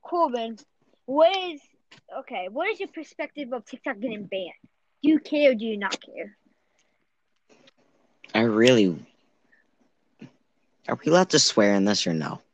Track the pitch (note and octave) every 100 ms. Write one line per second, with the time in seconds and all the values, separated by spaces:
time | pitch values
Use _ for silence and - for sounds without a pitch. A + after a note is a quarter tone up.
0 | - F4 D#4+ A#3+ A3+ A3 - _ _ _
1 | - C#4 E4 F#4+ F4+ D4 _ _ _ -
2 | _ - B3+ A3+ F#3 A3+ F#4+ G4+ F#4+ -
3 | D4 - D4+ - B3+ B3 - B3 - G#3+
4 | A#3+ G#3+ G3 F#3+ E3+ - _ _ _ _
5 | C#4+ D#4 - D4 C#4+ A#3 A3+ G#3 G3 -
6 | - - G3 _ _ _ _ _ _ _
7 | _ _ _ _ _ _ _ _ _ _
8 | _ _ - G#2+ A#2 G#2+ A#2+ B2 G2 D2+
9 | - _ _ _ _ _ _ _ _ _
10 | _ _ - _ _ _ _ _ - A#2
11 | - F3 F#3 D3+ - - G2+ G2+ G2 G2+
12 | - E2 D2+ - _